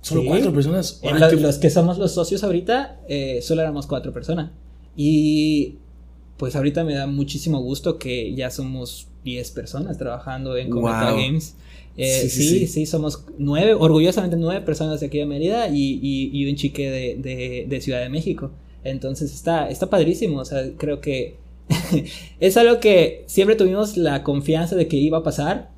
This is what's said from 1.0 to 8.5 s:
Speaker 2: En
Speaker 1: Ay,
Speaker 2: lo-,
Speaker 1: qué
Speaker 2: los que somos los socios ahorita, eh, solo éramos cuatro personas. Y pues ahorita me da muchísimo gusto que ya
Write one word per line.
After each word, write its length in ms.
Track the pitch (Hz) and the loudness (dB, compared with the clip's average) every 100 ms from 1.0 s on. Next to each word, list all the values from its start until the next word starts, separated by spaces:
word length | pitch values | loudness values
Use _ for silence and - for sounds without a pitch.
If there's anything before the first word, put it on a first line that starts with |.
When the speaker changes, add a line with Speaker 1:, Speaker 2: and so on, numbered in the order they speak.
Speaker 2:
En 120 | - 151 | -2 6
Speaker 1:
Ay, 40 | |
Speaker 2:
lo-, 60 | 160 | 8
Speaker 1:
qué 60 | 160 | 8
Speaker 2:
los 200 | 151 139 | 4 4
que 120 | 160 | 4
somos 280 | 156 170 180 | 4 2 2
los 140 | 196 | -2
socios 320 | - 170 196 | 0 -2 -2
ahorita, 560 | 208 175 175 240 277 - - | 0 -2 0 -2 -2 -12 -8
eh, 320 | 143 135 127 | -4 -4 -4
solo 200 | - 160 | -2 0
éramos 260 | 160 147 139 | 0 -2 -4
cuatro 240 | 135 131 | -6 -6
personas. 400 | 131 160 165 160 - - - - - | -10 -6 -4 -4 -10 -20 -20 -20 -2
Y 840 | 147 156 151 151 151 151 139 - - - - - - - | 2 4 4 2 2 2 0 -6 -20 -20 -20 -20 -20 -8
pues 200 | 131 139 | -6 0
ahorita 260 | 139 147 | 0 0
me 100 | 165 | -2
da 120 | 143 139 | -2 -4
muchísimo 540 | 143 139 147 - 147 | -4 -4 -4 -2 -2
gusto 380 | 123 135 180 165 | -2 -4 -4 -4
que 360 | 135 123 110 | -4 -4 -4
ya 160 | 127 127 | -6 -6